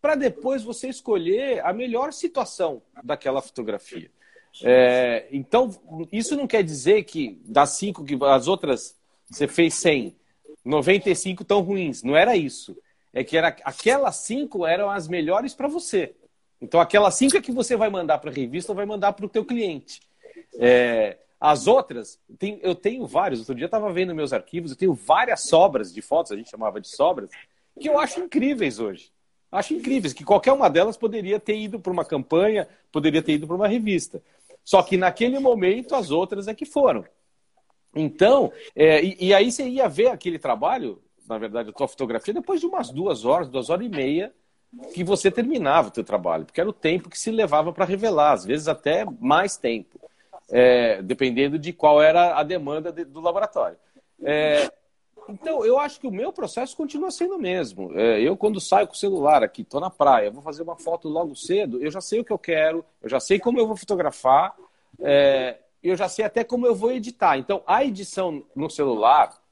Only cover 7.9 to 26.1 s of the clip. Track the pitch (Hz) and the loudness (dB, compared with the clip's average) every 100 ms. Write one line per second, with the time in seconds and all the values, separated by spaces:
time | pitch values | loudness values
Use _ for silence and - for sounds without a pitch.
7.9 | 185 143 139 139 135 127 185 160 123 - | -8 -8 -2 4 4 4 -2 0 -4 -4
8.9 | _ _ _ _ - 143 - 165 - 180 | _ _ _ _ -4 -4 2 2 2 0
9.9 | 147 110 - _ _ - - 123 151 139 | 0 -2 -12 _ _ -20 -16 -2 0 2
10.9 | 196 196 175 190 185 - 202 175 202 170 | 2 2 -2 -2 -8 0 0 0 -4 -4
11.9 | 123 120 151 202 220 147 - - - _ | -6 0 2 4 2 -2 -8 -18 -20 _
12.9 | _ _ - 131 160 160 - - - 214 | _ _ -8 -2 0 0 -2 -12 -4 0
13.9 | 269 262 - - 240 294 202 165 175 202 | 2 0 -4 -8 -6 -6 -6 -2 0 -2
14.9 | 202 160 175 156 190 254 - 277 320 - | -4 -6 -4 -2 -2 -4 -6 -6 -6 -4
15.9 | 202 160 _ _ _ _ _ 123 170 170 | -4 -4 _ _ _ _ _ 0 2 4
16.9 | 208 202 - 269 370 - 247 240 240 214 | 4 4 4 2 2 0 -4 -2 0 0
17.9 | 196 165 151 151 139 123 151 180 196 202 | -2 0 -2 -2 -6 -6 -6 -8 -6 -6
18.9 | 214 202 202 196 226 - 240 208 147 - | -2 -2 -2 -6 -6 -4 -4 -4 -6 -14
19.9 | - _ _ - - - - 120 123 123 | -20 _ _ -20 -20 -20 0 6 6 6
20.9 | 117 107 - _ _ 147 147 151 254 262 | 2 0 -4 _ _ 2 2 4 4 2
21.9 | 120 104 - _ - 196 208 185 180 202 | -10 -14 -20 _ -10 -8 -6 -4 -2 -4
22.9 | 254 170 139 180 123 113 123 165 226 208 | -6 -4 -2 -2 -4 -8 -8 -4 -4 -4
23.9 | 175 185 160 147 123 - 170 170 131 190 | -4 -4 -4 -4 -4 -6 -10 -10 -2 -2
24.9 | 135 - 165 247 - - 160 185 135 101 | -2 2 2 2 -2 2 4 4 2 -6
25.9 | 87 - | -12 -4